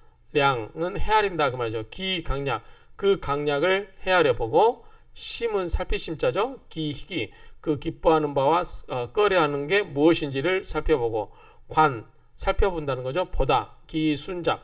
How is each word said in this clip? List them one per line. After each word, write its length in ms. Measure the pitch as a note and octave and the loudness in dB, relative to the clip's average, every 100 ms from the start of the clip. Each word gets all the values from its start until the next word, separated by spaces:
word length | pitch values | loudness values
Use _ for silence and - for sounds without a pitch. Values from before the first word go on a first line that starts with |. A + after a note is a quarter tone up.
| - _ - | -20 _ -6
량은 680 | D3+ C#3 B2 G#2+ - F3+ G3 | 0 2 0 -4 -6 -6 0
헤아린다 520 | - G#3+ G3+ E3+ C#3 | 2 2 2 0 -2
그 60 | B2 | -2
말이죠. 280 | A2+ A2+ G#2+ | -4 -6 -8
기, 360 | - F#3+ F3+ | -8 -4 -4
강약, 400 | C#3+ C3+ C#3 A2 - - - - | -4 -4 -4 -6 -8 -20 -20 -2
그 240 | G3 F#3+ | 0 0
강약을 720 | - C#3+ D3 C#3+ F3+ F#3+ G#3 - | 0 -2 0 2 2 2 -2 -8
헤아려보고 840 | F#3+ F3+ D3 A2+ A#2 D3+ A3 B3+ - - - | 0 4 4 2 2 4 4 2 -8 -20 -20
심은 540 | - - - A#3 G#3 F3 | -12 -6 -4 -2 -2 0
살피심자죠. 920 | - F3+ G3+ - D3+ C3+ E3+ B3 B3+ - | -2 0 -2 -4 -2 0 0 -2 -4 -12
기, 240 | D#3+ D3+ | -6 -6
희기, 400 | C3+ - E3+ G#2 - - - | -6 -8 -6 -6 -10 -20 -8
그 180 | - C#3 | -4 -2
기뻐하는 560 | E3 - F3+ D#3 D3 | -4 -2 4 4 2
바와, 280 | C#3 C#3 E3+ F3 - - | 0 2 2 0 -8 -8
어, 240 | C3 A#2+ | -6 -4
꺼려하는 540 | G#3 G#3 F#3 D3+ C#3+ D3 | 2 4 4 2 0 0
게 160 | G3 | 0
무엇인지를 840 | F#3+ C#3 D#3 D#3+ D3 C3+ D#3+ F#3 | 0 4 4 4 0 -2 -2 -2
살펴보고 680 | - D#3 D#3 C#3+ A#2 A2 G2+ - - - - | -2 -2 0 2 0 -2 -6 -12 -20 -20 -2
관, 380 | D#3+ D3+ A#2 - - - | 2 2 2 -10 -20 -20
살펴본다는 680 | - G3 F#3+ G3 E3+ C#3+ B2+ | -6 -2 2 2 0 -4 -4
거죠. 240 | B2+ D#3 F3+ | -4 -4 -2
보다, 500 | - C#3 B2+ G#2 - - | 0 2 2 0 -12 -8
기, 300 | D#3 D#3 D3 | -2 0 0
순자, 460 | - F3+ E3 G#2 | -4 -4 -2 -2